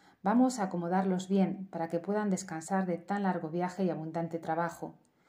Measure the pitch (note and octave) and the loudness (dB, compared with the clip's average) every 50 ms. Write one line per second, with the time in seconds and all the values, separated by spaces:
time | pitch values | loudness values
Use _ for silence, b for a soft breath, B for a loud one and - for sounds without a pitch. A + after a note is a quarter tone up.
0 | b b b b - F#3+ A3+ B3 B3+ B3+ B3 A3+ F#3+ G3 - F3 E3+ E3+ F#3 F#3+ | b b b b 0 2 6 6 6 4 4 0 -2 -2 -2 -2 -2 2 2 2
1 | F#3+ F#3+ F#3 F3+ - F#3+ G3 G3 F#3 E3 - - - - - E3 E3 E3 F3 E3+ | 2 2 0 0 0 2 4 4 4 4 2 -4 -8 -8 -6 -6 -4 -2 -2 -2
2 | - G3 G#3 G#3+ G#3+ G3+ F#3 F#3 - - D#3+ D#3+ D#3+ - G3 F#3+ F#3+ F3+ E3+ E3+ | 0 0 0 0 2 2 0 0 -2 -6 -8 -10 -4 0 0 0 2 0 -2 -4
3 | - - G3+ G#3 G3 F#3 F3 E3+ E3 D#3 D#3+ F3 F3+ F#3+ - - F#3+ E3+ D#3 D3+ | -2 -4 -2 0 0 0 0 0 -2 -4 -2 -2 -2 -2 0 0 0 0 0 -2
4 | D#3 D#3+ D#3 E3+ E3+ E3 E3 E3 - E3 D#3+ E3 E3+ E3 E3 - E3 D#3+ - - | -4 -4 -4 -4 -4 -4 -4 -6 -4 -2 0 0 -2 -2 -4 -8 -12 -12 -12 -16
5 | _ b b b b | _ b b b b